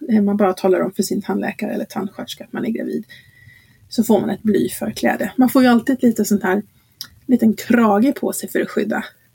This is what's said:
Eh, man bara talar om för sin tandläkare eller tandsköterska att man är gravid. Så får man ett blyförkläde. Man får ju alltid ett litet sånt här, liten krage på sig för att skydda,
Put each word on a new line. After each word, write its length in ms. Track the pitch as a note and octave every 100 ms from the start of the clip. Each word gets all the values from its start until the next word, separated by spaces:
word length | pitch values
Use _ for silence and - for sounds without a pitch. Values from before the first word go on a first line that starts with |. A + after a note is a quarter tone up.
| C4+
Eh, 140 | G#3+
man 140 | G3+ G#3
bara 160 | G3
talar 280 | F#3 F#3+ F3+
om 120 | F#3+
för 100 | -
sin 200 | F#3+ -
tandläkare 480 | - G3+ G#3 - G#3+
eller 140 | G#3+
tandsköterska 600 | - - G3 - - -
att 80 | -
man 140 | - A3+
är 40 |
gravid. 340 | A3+ - A#3 - - - _ - - _ _ _
Så 160 | -
får 160 | G#3+ G#3
man 100 | G#3
ett 120 | -
blyförkläde. 920 | G#3+ G3 F#3 - A3 - - - G3+ -
Man 120 | B3+
får 140 | C4+
ju 60 | B3+
alltid 260 | A#3 A#3 B3+
ett 60 |
litet 240 | A#3+ G#3+ G3+
sånt 160 | G3+
här, 200 | F#3+ G3 - _ _ - - - -
liten 280 | A#3+ A3+
krage 600 | G3 - A#3+ A3 G3+ C4+
på 180 | - G3+
sig 160 | - -
för 120 | -
att 100 | -
skydda, 340 | - - - - - _